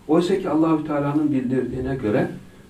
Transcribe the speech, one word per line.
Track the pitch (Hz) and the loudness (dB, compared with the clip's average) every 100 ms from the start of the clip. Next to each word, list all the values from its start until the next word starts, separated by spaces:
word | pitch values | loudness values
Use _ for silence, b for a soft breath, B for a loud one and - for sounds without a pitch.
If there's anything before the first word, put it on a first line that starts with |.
| - | 0
Oysa | 170 175 185 | 2 2 0
ki | 175 | 0
Allahü | 156 160 151 147 | 2 2 2 0
Teala'nın | 143 143 151 147 | -2 0 0 0
bildirdiğine | 131 120 131 - 131 131 131 | 0 0 -2 -2 -4 -4 -4
göre | 104 135 - - B B | 0 0 -2 -6 B B